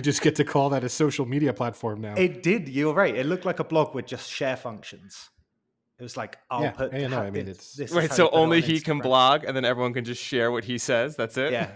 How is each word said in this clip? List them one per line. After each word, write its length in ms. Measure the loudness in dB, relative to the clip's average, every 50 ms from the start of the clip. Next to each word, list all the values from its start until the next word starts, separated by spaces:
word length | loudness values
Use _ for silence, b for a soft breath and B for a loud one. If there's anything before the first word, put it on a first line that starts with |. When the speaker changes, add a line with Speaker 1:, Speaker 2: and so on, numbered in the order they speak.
Speaker 1:
just 180 | 2 0 2 4
get 160 | 2 4 4
to 80 | 4 2
call 240 | 2 2 2 2 2
that 160 | 2 0 -2
a 40 | -2
social 340 | 0 0 0 2 2 0 -2
media 300 | -2 0 0 2 0 0
platform 480 | 0 -2 -4 -4 -4 -6 -6 -6 -6
now. 100 | -8 -4 0
Speaker 2:
It 280 | 2 2 2 0 -2
did. 260 | 0 0 0 0 -2 -4
You're 240 | -2 0 0 2
right. 240 | 2 2 2 2 2
It 80 | 0 -2
looked 220 | -2 -2 -2 -2
like 120 | -4 -4 -4
a 60 | -4
blog 300 | 0 2 2 2 2 -2
with 100 | -6 -8
just 260 | -8 -10 -10 -10 -10
share 240 | -6 -4 -2 -2 -2
functions. 760 | -4 -8 -10 -12 -12 -14 -18 -18 -18 -18 -18 -18 -18 -18 -20 _ _ _ _ _ _ _ _ _ _ _ _ _ -16
It 40 |
was 120 | -16 -12 -8
like, 220 | -8 -8 -10 -12 -16 _ -6
"I'll 100 | -4 -2
Speaker 1:
Yeah, 80 | -2 -2
Speaker 2:
put 200 | -2 -4 -6 -4
Speaker 1:
yeah, 140 | -4 -4 -4 -4
no, 80 | -4
Speaker 2:
ha-, 60 | -4
Speaker 1:
I 80 | -4 -4
mean, 160 | -6 -6 -6
Speaker 2:
thi-, 60 | -8
Speaker 1:
it's 200 | -10 -14 -16 -16 -12
Speaker 2:
this 140 | -12 -6 -2
is 60 | 0
Speaker 3:
Wait, 140 | 0 2 2
Speaker 2:
how 40 | 4
Speaker 3:
so 80 | 4 4
Speaker 2:
you 40 | 6
put 80 | 6
it 20 | 4
Speaker 3:
only 140 | 4 6 4 4
Speaker 2:
on 40 | 4
Speaker 3:
he 160 | 2 0 0
can 180 | 0 -2 -2 0
Speaker 2:
Instagram." 40 |
Speaker 3:
blog, 420 | 2 4 6 6 8 6 6 4 0
and 100 | -2 -2
then 80 | 0 0
everyone 300 | 0 0 0 0 -2 -2
can 100 | -4 -4
just 180 | -6 -6 -8
share 280 | -6 -2 0 2 2 2
what 120 | 2 0 -2
he 120 | -4 -4
says? 400 | -4 0 0 2 2 0 0 -2
That's 220 | -4 -4 -4 -2 -2
it? 140 | -2 0
Speaker 2:
Yeah. 180 | 0 -2 -4 -4 -6